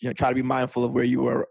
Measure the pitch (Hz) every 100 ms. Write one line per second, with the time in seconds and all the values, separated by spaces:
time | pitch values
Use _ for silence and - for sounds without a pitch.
0 | 123 107 131 127 127 131 127 123 120 117
1 | 120 127 120 123 -